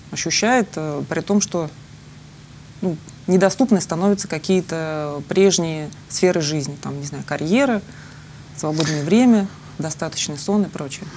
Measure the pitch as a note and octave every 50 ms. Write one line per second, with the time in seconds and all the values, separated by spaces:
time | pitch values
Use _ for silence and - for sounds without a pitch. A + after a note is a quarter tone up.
0 | - - - - - E3 D#3+ - - A3 B3+ B3+ G#3+ - - D#3+ D#3 D3+ D3 C#3+
1 | C#3 C3 D#3+ E3 D#3+ - G3+ G#3 G3 - - F3 D#3+ D3 - - - - - -
2 | - - - - - - - - - - - - - - - - - F#3 D#3+ -
3 | - - - - - - F3+ F3+ F#3+ F#3+ - - C4+ A#3 G#3+ F3+ - - E3 E3
4 | F#3 G3+ G3+ G3 - E3 D#3+ D#3 - - F#3+ F#3 E3+ - E3 E3 D#3+ D#3 D#3 D3+
5 | D3+ D3 D3 D3 C#3+ D3 - F#3 G3 G3 F#3 F3+ E3+ E3 D#3+ D#3 D3+ D3 - -
6 | - - - - - F3+ F3 F3 D#3 C#3+ D#3 D3+ C3+ C#3+ C#3+ - - C#3 C#3 C#3+
7 | C#3+ D3 D3 C3+ C#3 - D3 C#3+ D3+ D#3 G3 B3+ C#4+ B3+ A#3 G3+ - - - -
8 | - - - - - - - - - - - - - D#3 D#3 D#3 D#3+ D3+ D#3 D3
9 | C#3+ D#3+ G3 A3+ B3+ B3 A3+ G#3 G3 G3 - - - - - - D3 D#3+ - -
10 | E3 D#3+ - - - - D3+ C#3+ - - G3+ G#3 G3 D#3 - - C#3+ C#3 - -
11 | - - -